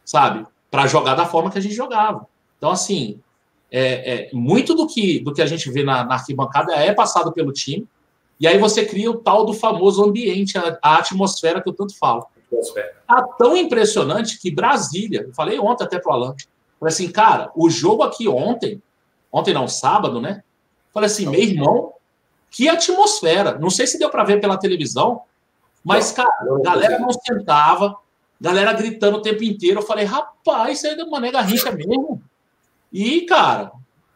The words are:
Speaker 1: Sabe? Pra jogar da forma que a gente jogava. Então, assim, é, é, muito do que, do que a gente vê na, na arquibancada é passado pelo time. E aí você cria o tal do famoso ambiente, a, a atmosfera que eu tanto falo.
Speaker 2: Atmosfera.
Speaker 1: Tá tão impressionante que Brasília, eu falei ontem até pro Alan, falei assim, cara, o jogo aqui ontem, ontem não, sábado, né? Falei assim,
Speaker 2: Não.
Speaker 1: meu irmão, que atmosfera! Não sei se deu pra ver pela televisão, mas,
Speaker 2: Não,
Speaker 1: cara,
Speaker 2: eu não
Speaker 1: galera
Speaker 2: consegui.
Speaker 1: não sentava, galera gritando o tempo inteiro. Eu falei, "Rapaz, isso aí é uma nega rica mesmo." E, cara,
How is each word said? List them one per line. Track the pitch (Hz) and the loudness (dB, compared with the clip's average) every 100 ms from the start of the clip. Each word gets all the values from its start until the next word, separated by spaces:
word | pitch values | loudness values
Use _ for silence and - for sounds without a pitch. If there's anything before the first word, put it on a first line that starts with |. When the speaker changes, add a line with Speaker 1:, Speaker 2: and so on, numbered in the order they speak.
Speaker 1:
Sabe? | - 151 127 107 - _ _ | -2 2 2 0 -10 _ _
Pra | 139 135 | 0 2
jogar | 151 131 | 2 2
da | 135 170 | 0 0
forma | 165 190 | 0 -2
que | 196 | -4
a | |
gente | 202 | -6
jogava. | 214 262 226 214 208 - _ _ _ | -6 -4 0 0 -2 -14 _ _ _
Então, | 151 | -4
assim, | 185 - 185 110 101 _ _ _ _ _ | -2 -2 -4 -4 -12 _ _ _ _ _
é, | 127 131 127 131 123 - | -2 0 -2 -6 -8 -6
é, | |
muito | 123 120 226 - | -4 2 2 2
do | 330 320 | 0 0
que, | 240 196 135 | 0 0 -2
do | 147 | -4
que | 143 | -2
a | 147 | -2
gente | 160 135 | -2 -4
vê | 131 | -2
na, | 143 127 | 0 0
na | 120 | 0
arquibancada | 127 - 135 131 143 160 | -4 -4 -6 0 0 0
é | 156 165 | 2 2
passado | 214 233 175 160 | 2 2 0 -2
pelo | 165 143 | -2 -4
time. | 135 - 170 233 _ _ _ _ _ | -4 -6 -8 -10 _ _ _ _ _
E | 160 | 4
aí | 196 | 4
você | 208 214 - | 4 2 -2
cria | 190 226 | -2 -2
o | 226 | -2
tal | 202 202 | 2 4
do | 226 | 2
famoso | 214 220 190 190 190 | 0 -2 2 2 4
ambiente, | 208 214 226 185 196 185 | 2 2 -2 -2 -2 -2
a, | 170 165 | -4 0
a | 147 160 | 4 4
atmosfera | 165 190 190 - 165 180 | 2 -2 -2 0 -2 0
que | 185 | -4
eu | |
tanto | 180 202 - | -6 -10 -4
falo. | 139 117 - _ _ | -2 -2 -6 _ _
Speaker 2:
Atmosfera. | 117 113 104 104 - - | -4 -4 -8 -10 -14 2
Speaker 1:
Tá | 262 247 - | 2 2 2
tão | 240 359 | 4 4
impressionante | 349 233 208 202 139 190 226 - | 2 2 2 2 0 -2 -4 -6
que | 180 | -6
Brasília, | 151 233 262 127 170 220 127 - | 0 0 0 -2 -8 -6 -6 -8
eu | |
falei | - 156 247 | -6 -4 -2
ontem | 208 247 | -2 -2
até | - 170 | -4 -4
pro | 170 | -2
Alan, | 131 127 139 - _ _ _ | -2 -4 -8 -20 _ _ _
falei | 160 | -4
assim, | 156 175 | -2 -4
cara, | 214 220 120 - | 2 4 4 -2
o | - 165 | 2 2
jogo | - 165 233 | 4 2 2
aqui | 277 - 220 | 0 0 -2
ontem, | 127 196 247 127 98 _ _ _ _ _ | 0 -2 -4 -6 -8 _ _ _ _ _
ontem | 147 190 | -2 0
não, | 151 120 | -2 -2
sábado, | - 135 208 156 120 | -2 0 2 0 -4
né? | 143 202 _ _ _ _ _ | -6 -10 _ _ _ _ _
Falei | 214 214 | -2 -2
assim, | 214 | 0
Speaker 2:
Não. | 160 | 0
Speaker 1:
meu | 160 | 2
irmão, | 214 156 143 240 - - _ _ _ _ _ | 2 2 2 2 -2 -14 _ _ _ _ _
que | - 285 | 0 2
atmosfera! | 339 - 359 403 - 165 180 175 - | 2 0 4 4 4 2 2 0 0
Não | 175 | -2
sei | 185 269 | 0 -2
se | 339 | 0
deu | 302 | -2
pra | - | 0
ver | 196 208 | 2 2
pela | 202 190 | 2 0
televisão, | 190 175 143 131 214 233 - _ _ _ _ _ | -2 -2 -2 0 0 0 -12 _ _ _ _ _
mas, | - 208 214 | 0 0 0
Speaker 2:
Não, | - | 0
Speaker 1:
cara, | 190 - - | 0 0 0
Speaker 2:
eu | 139 | 0
não | |
Speaker 1:
galera | 175 - 220 247 | 2 4 2 2
Speaker 2:
consegui. | 247 240 - | -2 -4 -4
Speaker 1:
não | 208 | -4
sentava, | - 147 151 180 202 202 _ _ _ _ | 2 4 6 4 0 -4 _ _ _ _
galera | 165 190 220 | 0 2 2
gritando | 208 226 220 208 208 | 0 -4 0 0 2
o | |
tempo | 214 214 | -2 -2
inteiro. | 226 202 175 202 | -2 0 0 0
Eu | 208 | -2
falei, | 214 | -2
"Rapaz, | 202 262 302 _ 330 254 240 302 | -2 -2 -6 _ -2 0 -2 -2
isso | 302 | -6
aí | 311 | -6
é | |
uma | 320 285 | -6 -4
nega | 240 262 | -2 -2
rica | 196 226 269 | 0 0 -2
mesmo." | 185 165 262 302 190 _ _ _ _ _ _ _ | -4 -4 -2 -4 -10 _ _ _ _ _ _ _
E, | 185 220 330 | -4 0 -2
cara, | 349 320 156 113 98 - - _ _ | 2 2 4 0 -6 -16 -20 _ _